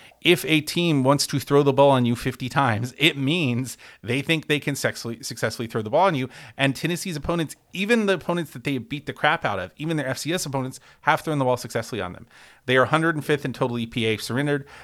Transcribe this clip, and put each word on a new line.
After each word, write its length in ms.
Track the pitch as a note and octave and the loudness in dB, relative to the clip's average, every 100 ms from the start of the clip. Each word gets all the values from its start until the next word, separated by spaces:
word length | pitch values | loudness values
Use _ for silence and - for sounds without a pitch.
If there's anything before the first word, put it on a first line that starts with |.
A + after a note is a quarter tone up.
| - _ | -20 _
If 220 | D#3 F3 | 4 4
a 160 | C#3+ D#3 | 4 0
team 420 | D3+ F3 F3 C#3+ | 2 0 2 4
wants 240 | C3 C#3+ - | 4 2 2
to 120 | C#3+ | -2
throw 220 | - C#3+ | 2 4
the 100 | C#3+ | 4
ball 180 | C3 C#3 | 6 6
on 140 | C3 | 6
you 100 | A#2+ | 4
fifty 360 | A2+ C3 B2+ B2+ | 0 -2 -6 -4
times, 420 | - C3 G#2+ B2+ - | 0 2 0 -4 0
it 180 | D#3 C#3 | 0 2
means 640 | C3+ F3+ C#3 A#2+ C3 - - - | -2 0 0 -2 -4 -10 -18 -12
they 180 | G2 B2+ | -4 -4
think 260 | C#3 D#3+ - | 0 -2 0
they 140 | D3 | -2
can 160 | D3 C#3 | -2 -2
sexually, 460 | A#2+ - A#2+ A#2 | -2 -4 -8 -8
successfully 440 | - A#2 A#2 - A#2 | -10 -4 -4 -4 -4
throw 140 | A#2 | -4
the 80 | G#2+ | 0
ball 180 | C#3+ F#3+ | 4 4
on 80 | |
you. 140 | D3 B2+ - - - | 2 -4 -8 -14 -2
And 180 | C#3 B2+ | 0 0
Tennessee's 400 | D#3 F3 F#3+ D3+ | -2 -4 -6 -8
opponents, 400 | D#3 E3+ D3+ - _ | -4 -4 -4 -8 _
even 320 | F3 G3+ A#3 | -6 0 2
the 80 | G3+ | 2
opponents 380 | F3+ - F3 D#3 | 0 0 -4 -4
that 140 | C3 | -8
they 120 | C#3+ C3+ | -4 -4
beat 300 | G#2+ D3 - | -6 -10 -10
the 80 | |
crap 320 | - D3+ E3 B2+ | 0 0 2 -2
out 120 | G2 | -4
of, 140 | F#2 - | -6 -8
even 180 | D#3 D#3 | -4 -2
their 100 | C3 | -2
F 120 | C3 | -6
C 120 | C#3+ | -4
S 100 | F3 | -4
opponents, 340 | D3+ C3+ B2+ - - _ | -4 -4 -6 -10 -20 _
have 220 | - D#3 | 0 0
thrown 160 | - D3+ | 0 0
the 80 | B2+ | 0
ball 100 | B2 | 0
successfully 460 | - A#2 A2 A2 | -2 -6 -4 -6
on 100 | F2+ | -6
them. 140 | F2+ - - - - B2+ | -10 -18 -20 -20 -12 2
They 100 | C3 | 4
are 80 | |
hundred 320 | B2 D#3 D#3+ D#3 | 4 4 2 0
and 80 | |
fifth 220 | C#3 D3 C#3 | -2 -2 -2
in 80 | |
total 240 | A2+ B2+ A#2+ | -4 -2 -2
E 80 | A2+ | -4
P 180 | B2 | -2
A 140 | A2 G#2+ | -2 -2
surrendered. 500 | - A#2 D3 C#3+ C#3 - | -2 -2 0 -2 -6 -20